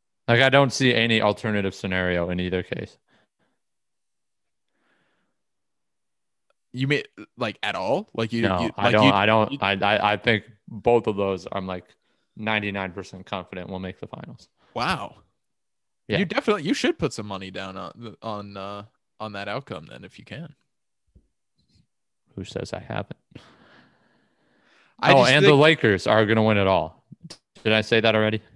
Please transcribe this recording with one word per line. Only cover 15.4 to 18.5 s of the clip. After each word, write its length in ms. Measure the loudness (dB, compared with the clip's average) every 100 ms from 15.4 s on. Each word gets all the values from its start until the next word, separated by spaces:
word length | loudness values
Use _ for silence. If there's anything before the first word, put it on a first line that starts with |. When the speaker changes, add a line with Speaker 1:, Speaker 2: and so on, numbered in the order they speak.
| _ _ _ _ _ _ -6
Speaker 1:
Yeah. 80 | -4
Speaker 2:
You 80 | -2
definitely, 380 | -2 -2 -2
you 100 | -4
should 260 | -2 -4 -4
put 140 | -6
some 140 | -8 -10
money 220 | -12 -12
down 280 | -12 -12 -12
on, 400 | -14 -16 -18 -14
on, 360 | -12 -12 -12